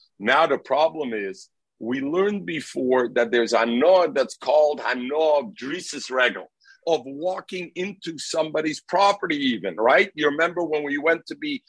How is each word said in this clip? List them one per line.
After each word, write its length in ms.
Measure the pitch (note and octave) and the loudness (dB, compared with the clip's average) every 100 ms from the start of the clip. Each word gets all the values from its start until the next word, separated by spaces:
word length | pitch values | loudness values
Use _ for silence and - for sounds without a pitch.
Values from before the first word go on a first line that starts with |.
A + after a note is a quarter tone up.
| _ - | _ -6
Now 280 | G#2+ C#3 D#3+ | 2 2 4
the 120 | C3 | 0
problem 540 | - C3+ D#3+ D#3 C3 | 0 0 2 0 -6
is, 360 | G#2+ G2 F#2+ - _ _ - | -6 -6 -10 -18 _ _ -10
we 220 | A2+ C3+ | -6 -4
learned 460 | C#3 F3 G3+ G3+ F3 | -2 0 0 -2 -6
before 640 | D#3 - - B2+ B2+ A#2+ | -8 -8 -4 2 2 2
that 160 | A#2+ A#2 | 0 2
there's 220 | A#2+ A#2 | 2 2
Anua 600 | A2+ A#2 A#2+ E3 F#3 D#3+ | 2 2 4 6 6 4
that's 220 | C3+ B2 - | 0 -2 -4
called 440 | C3 D3+ D3+ C3+ | 2 4 4 2
Anua 600 | A#2 B2+ B2 D3+ D#3 D3 | -4 -4 -2 0 2 2
of 140 | A2+ | 0
Drisis 560 | - C3 F3+ - C#3+ - | -8 -10 -8 -8 -10 -4
Regel, 400 | B2+ A#2+ G2 F2 _ _ _ E3+ | 2 2 0 -12 _ _ _ -2
of 160 | D#3+ | -2
walking 680 | C3 C#3 F3+ F#3+ - F#3 E3+ | -2 -8 -6 -6 -8 -10 -8
into 440 | F3 G3 F#3+ E3+ D3+ | -8 -8 -8 -12 -10
somebody's 640 | - D#3+ D#3+ D#3 D#3 D3 | -4 -4 -2 -2 -4 -6
property 560 | - F3+ G3+ G3+ F3 D3 | -2 4 4 2 -2 -2
even, 380 | C3 A2 F#2+ E2 | -2 -2 -4 0
right? 340 | A#2 E3 G3 | 4 4 4
You 120 | D3+ D3 | 0 -2
remember 340 | C#3+ E3+ F3 | 0 -2 -2
when 220 | E3 D3+ | -4 -4
we 140 | C#3+ C#3+ | -4 -2
went 280 | D#3+ E3 - | 0 -2 -4
to 100 | D3 | -10
be 260 | D3+ C3+ | -8 -8